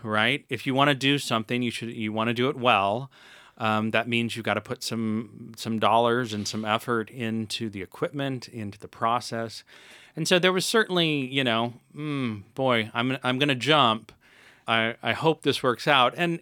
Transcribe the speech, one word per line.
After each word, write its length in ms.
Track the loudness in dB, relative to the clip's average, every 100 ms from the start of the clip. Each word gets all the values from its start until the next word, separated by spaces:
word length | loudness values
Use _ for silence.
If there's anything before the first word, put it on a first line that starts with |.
right? 420 | -4 0 2 0 -4
If 200 | -6 -2
you 80 | 2
wanna 180 | 4
do 240 | 4 2 0
something, 440 | 0 -2 0 -2
you 80 | -2
should, 200 | -4 -8
you 220 | -6 -6
wanna 200 | -2 -2
do 140 | 0 0
it 60 | 2
well. 520 | 4 4 4 0 -6 -16 -20 -20 -20 _
Um, 340 | 0 2 2
that 160 | 0 0
means 260 | 0 -2 -4
you've 100 | -2
gotta 160 | -2
put 220 | -4 -8
some, 680 | -6 -4 -2 -2 -6 -14 -18 -12
some 240 | -6 0
dollars 540 | 4 6 4 2 -2
and 140 | -4 -6
some 180 | -6 -2
effort 440 | -2 0 -2 -4
into 580 | -6 -6 -4 -6 -6 -6
the 120 | -8
equipment, 640 | -12 -6 -6 -4 -6 -6 -10
into 280 | -10 -10 -12
the 80 | -18
process. 760 | -4 0 0 -2 -6 -6 -10 -18 -20 -20 -20 -18 -6
And 120 | 0
so 100 | 4
there 120 | 4
was 140 | 2 2
certainly, 600 | 2 2 2 2 0 -2
you 160 | 0
know, 300 | 0 0 -2 -6 _ -12
"Mm, 480 | -6 -4 -4 -6 -10 -4
boy, 340 | 0 0 0
I'm, 240 | -2 -2 -2
I'm 140 | -2 0
gonna 140 | 0 0
jump. 560 | 2 4 6 2 -4 -20 _ -20 -20 -16 -2
I, 280 | 0 0 -2
I 100 | -2
hope 300 | 0 2 2
this 180 | 0 2
works 260 | 0 0 4
out." 260 | 4 4 2
And, 220 | -2 -2